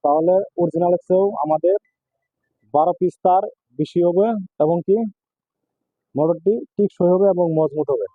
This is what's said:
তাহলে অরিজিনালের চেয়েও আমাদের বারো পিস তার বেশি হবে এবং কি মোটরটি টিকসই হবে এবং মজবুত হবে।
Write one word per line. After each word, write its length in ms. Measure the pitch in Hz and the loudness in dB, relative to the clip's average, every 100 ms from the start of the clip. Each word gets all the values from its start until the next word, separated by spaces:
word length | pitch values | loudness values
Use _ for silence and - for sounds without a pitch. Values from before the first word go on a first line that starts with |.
তাহলে 300 | 143 151 165 185 202 - | 2 2 2 0 -2 -4
অরিজিনালের 420 | 170 165 175 175 _ | -4 0 0 0 _
চেয়েও 200 | 185 196 214 | 0 0 -2
আমাদের 320 | 151 156 170 202 _ _ _ _ _ _ _ _ _ | -2 0 0 -2 _ _ _ _ _ _ _ _ _
বারো 180 | 143 165 170 | 0 0 0
পিস 160 | 180 - | -4 -2
তার 200 | 185 185 208 - _ 127 | 0 0 -2 -14 _ -8
বেশি 220 | 151 175 170 | -4 0 0
হবে 200 | 175 214 220 185 _ | 2 0 -2 -10 _
এবং 140 | 151 170 175 | -2 0 0
কি 100 | 208 226 - _ _ _ _ _ _ _ _ _ | -2 -2 -10 _ _ _ _ _ _ _ _ _
মোটরটি 400 | 131 160 170 180 233 - | -4 0 0 0 -2 -4
টিকসই 360 | - 202 _ 175 | -2 -2 _ 0
হবে 140 | 185 202 | 2 2
এবং 120 | 175 175 160 | 2 0 0
মজবুত 300 | 156 147 143 | -2 -2 -4
হবে। 140 | 131 98 | -4 -4